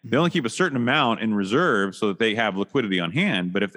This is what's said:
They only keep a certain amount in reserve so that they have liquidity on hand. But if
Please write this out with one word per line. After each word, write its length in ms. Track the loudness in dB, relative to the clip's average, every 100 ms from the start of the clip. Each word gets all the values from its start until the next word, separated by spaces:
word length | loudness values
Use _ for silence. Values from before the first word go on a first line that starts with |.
They 120 | 0 0
only 140 | 2
keep 140 | 0
a 60 | -4
certain 260 | -2 0 0
amount 440 | 2 2 2 0
in 120 | 0
reserve 600 | 0 0 2 2 2 0
so 140 | -2 -4
that 100 | 0
they 160 | 0
have 220 | 0 -2 -2
liquidity 420 | -2 -2 0 -2
on 100 | -2
hand. 400 | -2 0 0 -2
But 100 | -2
if 140 | -4